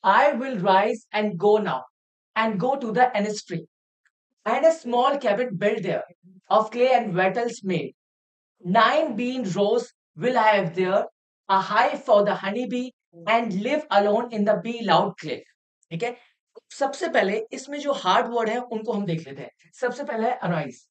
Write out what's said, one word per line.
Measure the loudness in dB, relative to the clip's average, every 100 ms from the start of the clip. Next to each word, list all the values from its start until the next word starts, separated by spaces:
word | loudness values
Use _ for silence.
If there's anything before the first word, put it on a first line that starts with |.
I | 4 4 4 2
will | -6 -2 2
rise | 2 2 -4 _
and | -4 -4 0 2
go | 4 2
now | -6 -8 _ _ _ _ -4
and | -2 -2 -2
go | -2
to | -2 2
the | 2 2
Innisfree | -4 -6 -8 -10 -10 _ _ _ _ _ _ _ -2
and | 4 4
a | 4
small | -2 2 2 2 0
cabin | 0 -2 0
built | 0 0 -2
there | -4 -6 _ _ -20 _
of | 2 2
clay | 0 4 4
and | 2 0
wattles | 0 0 -4 -6 -4
made। | -4 -4 _ _ _ _ _ _ _
Nine | 0 4 4 4 0 -4
bean | -6 -4 -4 0
rows | 2 0 -2 _ _ -6
will | -2 2
I | 4
have | 4 0
there, | -2 0 0 -2 _ _ _ _
a | 0 2
hive | 2 2 0 4
for | 4 4
the | -2
honey | -4 -4 -4
bee | -4 -6 _ _ -14 0
and | 0 0 -4
live | -2 -4 2 2
alone | 4 0 -2 -2
in | 0
the | 0 -2
bee | -6 2
loud | 2 2 -6
clay। | -10 -10 -12 _ _ _ _
ठीक | -8
है, | -6 -8 _ _ _ -20 _
सबसे | -6 -4 -2 -2
पहले | 0 0 -2 -6
इसमें | -14 -12 -8
जो | -4 -4
हार्ड | 2 0 0
वर्ड | -2 -2
है | -4
उनको | -6 -8 -4
हम | -4 -4
देख | -6 -8
लेते | -16
हैं। | -16 _ _ -6
सबसे | -6 -6
पहले | -8 -2 -2
है | -2
अराइज। | -2 -4 -4 -12 _